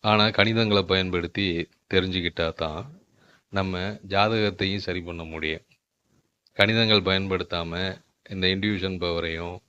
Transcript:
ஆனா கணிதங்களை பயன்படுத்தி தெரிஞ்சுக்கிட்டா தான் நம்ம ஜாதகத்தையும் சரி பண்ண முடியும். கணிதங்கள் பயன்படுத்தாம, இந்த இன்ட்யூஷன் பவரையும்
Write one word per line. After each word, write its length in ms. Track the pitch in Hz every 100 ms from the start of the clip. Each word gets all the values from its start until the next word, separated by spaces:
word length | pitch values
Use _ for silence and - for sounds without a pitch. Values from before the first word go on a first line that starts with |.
ஆனா 260 | 107 107 107
கணிதங்களை 560 | 107 104 113 113 101
பயன்படுத்தி 840 | 92 95 92 90 85 - 98 85 80 _ _
தெரிஞ்சுக்கிட்டா 580 | 95 95 92 85 - 82
தான் 480 | - 80 78 127 170 _ _ _ _ _
நம்ம 500 | 98 95 90 95 104 98
ஜாதகத்தையும் 680 | 95 107 113 104 98 98 101
சரி 240 | 92 90
பண்ண 240 | 85 85
முடியும். 380 | 82 80 80 80 _ _ _ _ _ _ _ _ _
கணிதங்கள் 480 | - 104 113 113 107
பயன்படுத்தாம, 1000 | 92 95 98 92 90 87 85 85 95 92 _ _ -
இந்த 160 | 98 92
இன்ட்யூஷன் 520 | 95 104 101 95 92
பவரையும் 600 | 87 85 82 82 87 90